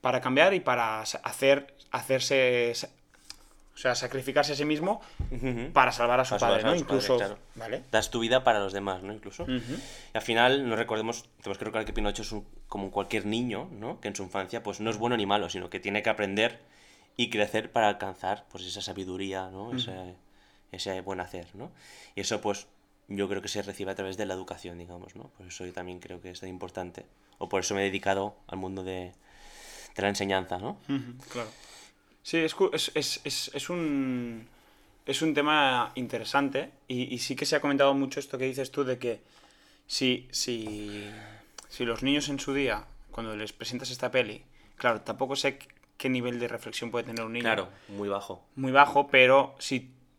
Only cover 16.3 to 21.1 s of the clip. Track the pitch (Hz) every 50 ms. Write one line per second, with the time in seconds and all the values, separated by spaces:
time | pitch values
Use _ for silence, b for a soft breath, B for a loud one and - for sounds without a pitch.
16.3 | 98 104 110 123 - - b b b b b b b b b b b - 120 110
17.3 | - 104 104 104 - 110 113 - - - - 104 101 - - 98 92 - - 92
18.3 | 104 - - _ - 92 92 92 87 101 95 - 92 98 95 92 92 92 98 98
19.3 | 95 95 95 92 95 95 104 117 127 127 - 98 92 92 92 90 90 - _ b
20.3 | b b b b b b b _ - 92 - 98 95 92 92 95